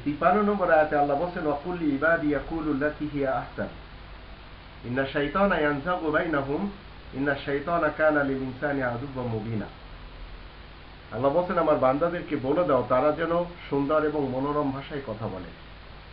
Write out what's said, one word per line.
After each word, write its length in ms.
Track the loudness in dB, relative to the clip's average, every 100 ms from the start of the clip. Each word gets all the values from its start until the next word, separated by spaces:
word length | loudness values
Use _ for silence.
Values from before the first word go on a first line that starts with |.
তিপ্পান্ন 380 | -4 2 4 6
নম্বর 300 | 4 2 4
আয়াতে 260 | 4 6 4
আল্লাহ 200 | 2 2
বলছেন, 300 | 0 -2 -2
"ওয়া 120 | -2
কুল 180 | -4 -2
ইবাদি 460 | 0 2 4 4 2
ইয়াকুলু 460 | 0 -2 -4 0
লাতি 360 | 0 0 -2 -4
হিয়া 180 | 0 0
আহসান, 360 | 0 -4 -6 -6 -8 -16 -16 -16 -16 -16 -16 -18 -18 -18 -14 -4
ইন্না 200 | -2 0
শাইতানা 540 | 0 0 4 4 4
ইয়ানজাগু 520 | 2 2 0 0 2
বাইনাহুম, 600 | 2 2 0 0 -2 -2 -6 -16 -18 -10
ইন্না 220 | -2 0 0 -2
শাইতানা 440 | -2 0 2 2
কানা 340 | 4 4 6
লিল 140 | 2 0
ইনসানি 460 | -4 -4 -2 0
আদুওয়াম 480 | 0 -2 -6 -6 -2
মুবিনা।" 340 | -2 -2 -4 -6 -12 -18 -16 -16 -14 -14 -14 -16 -18 -18 -18 -18 -18 -10
আল্লাহ 200 | 0 2
বলছেন, 240 | 2 2 2
"আমার 200 | 4 6
বান্দাদেরকে 580 | 6 4 2 -2 -4 -2
বলে 280 | 0 2
দাও 220 | 4 2 4
তারা 220 | 4 4
যেন 340 | 2 0 0 -2 -6 -2
সুন্দর 360 | 0 2 2 2
এবং 240 | 0 0
মনোরম 420 | 0 0 0 0
ভাষায় 300 | -2 -6 -8 -6
কথা 200 | -6 -6
বলে। 220 | -6 -10 -14 -18 -18 -18 -18 -18